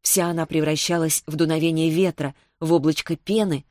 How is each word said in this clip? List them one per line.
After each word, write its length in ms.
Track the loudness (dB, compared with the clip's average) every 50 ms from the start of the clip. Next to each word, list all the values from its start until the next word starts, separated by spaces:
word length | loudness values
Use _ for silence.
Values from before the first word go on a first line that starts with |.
вся 260 | _ 0 0 0 0 0
она 180 | -2 -4 -4
превращалась 760 | -2 0 0 0 0 0 -2 -2 -2 0 0 0 0 -2 -4 _
в 100 | -8 -2
дуновение 520 | -2 0 0 2 0 0 0 0 2 0 2
ветра, 460 | 2 2 0 0 0 -4 -6 -6 -6 _ _ _ _ _
в 140 | 0 2
облачко 440 | 2 4 4 2 0 0 -4 -6 -8
пены 480 | -6 _ -2 0 0 2 0 -2 -4 -6 _